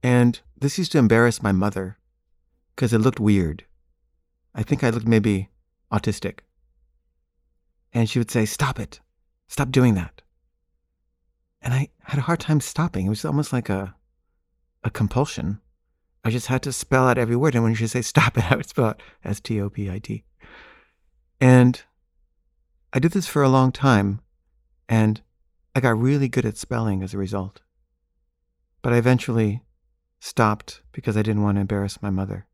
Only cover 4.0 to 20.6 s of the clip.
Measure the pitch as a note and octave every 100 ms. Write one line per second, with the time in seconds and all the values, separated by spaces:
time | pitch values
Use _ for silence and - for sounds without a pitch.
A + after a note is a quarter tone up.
4 | _ _ _ _ _ - G#2+ D3 B2 A#2
5 | A2 A2+ G#2+ G2 G2 _ _ _ _ G#2+
6 | - G#2 G2 - _ _ _ _ _ _
7 | _ _ _ _ _ _ _ _ _ A#2+
8 | A2+ B2+ A2+ B2 A2 - - B2+ G#2+ -
9 | _ _ _ _ _ - C3 C3 B2+ G2+
10 | E2 - _ _ _ _ _ _ _ _
11 | _ _ _ _ _ _ B2+ B2+ D3 _
12 | - C#3+ C3+ E3 - D#3 - - E3+ -
13 | - G#2+ - C#3+ D3+ B2+ - G2 G2 -
14 | _ _ _ _ _ _ _ _ - -
15 | G#2+ B2 D3 - E2+ G#2 _ _ _ _
16 | _ _ A2+ A#2 - B2+ C#3 B2+ - C3
17 | B2+ A#2+ A#2 A#2+ D3+ B2+ A2+ A2+ A2+ B2+
18 | A2+ - - - - A3+ - - A2+ -
19 | - _ - G2+ - A2 G2+ - G2+ F#2
20 | - G#2+ _ _ - -